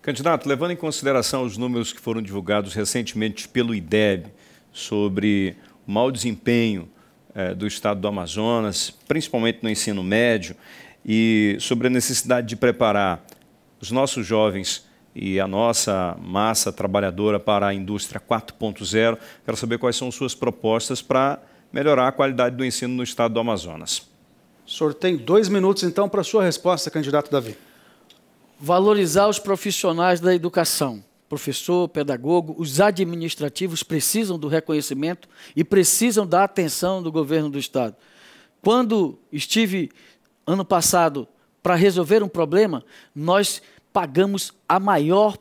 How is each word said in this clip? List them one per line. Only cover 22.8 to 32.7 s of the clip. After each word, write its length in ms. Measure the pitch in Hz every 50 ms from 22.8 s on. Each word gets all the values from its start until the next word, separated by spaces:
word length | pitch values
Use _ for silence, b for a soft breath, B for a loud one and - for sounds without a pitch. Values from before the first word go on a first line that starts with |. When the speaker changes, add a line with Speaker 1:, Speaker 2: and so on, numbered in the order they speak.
| 127 123 127
Speaker 1:
no 80 | 123
estado 320 | 123 120 - - 117 113 110
do 60 | 113
Amazonas. 680 | 113 117 110 92 78 85 80 80 80 - - - - _ _ _ _ _ _ _ _ _ _ _ _
Speaker 2:
O 40 | -
senhor 240 | - - 160 151 147
tem 240 | - - 185 175 143
dois 320 | 117 123 175 214 220 185
minutos, 320 | 208 196 185 190 202 190
então, 260 | 185 175 - - 202 190
pra 160 | - 202 175
sua 180 | - - 214
resposta, 480 | 190 175 151 - - 180 180 151 - 151
candidato 400 | - 160 147 139 143 147 147 147
Davi. 240 | 143 139 120 113 101 - b b b b b b b b b b b b _ _ _ _ _ _ _ _
Speaker 3:
Valorizar 640 | 147 147 175 180 190 208 208 208 190 160 151 190 202
os 120 | 214 202 208
profissionais 840 | - 202 196 180 - 208 185 - - 185 165 165 175 185 180 170
da 140 | 170 185 185
educação, 680 | 175 160 175 - 180 165 - - - 151 135 113 101 98 _ _ _ _ _
professor, 580 | 151 143 - 143 127 - - - 180 180 175 156
pedagogo, 680 | - 156 143 143 135 120 123 147 170 175 165 156 156 -
os 200 | 165 147